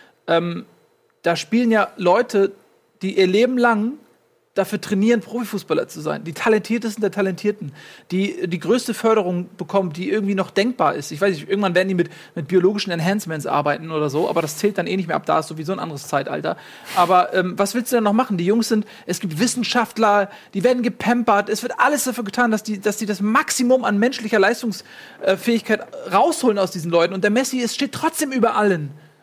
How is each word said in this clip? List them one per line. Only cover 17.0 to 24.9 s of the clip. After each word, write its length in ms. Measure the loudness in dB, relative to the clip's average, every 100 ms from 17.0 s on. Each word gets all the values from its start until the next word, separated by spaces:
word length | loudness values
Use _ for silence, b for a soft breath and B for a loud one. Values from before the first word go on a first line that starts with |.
| 4 4 4
ähm, 240 | 0 -2 -2
was 180 | -2 -2
willst 160 | 0
du 40 | 2
denn 60 |
noch 80 | 2
machen? 260 | 2 0 0
Die 60 |
Jungs 220 | 2 2 2
sind, 200 | 0 -2 B -8
es 140 | -6
gibt 180 | -6 -2
Wissenschaftler, 880 | -2 -2 -2 -2 -2 0 4 4 0 B B
die 120 | 0
werden 180 | 2 2
gepampert, 680 | 0 -2 0 2 4 2 2
es 140 | -4
wird 120 | -4 0
alles 240 | 2 2
dafür 200 | -2 -4
getan, 260 | -4 0 2
dass 140 | 2
die, 160 | -2 -2
dass 160 | -2 -2
die 100 | -4
das 140 | -2
Maximum 640 | 2 2 0 0 4 4
an 140 | 4 2
menschlicher 400 | 2 0 0 4
Leistungsfähigkeit 1400 | 4 2 -4 -6 -14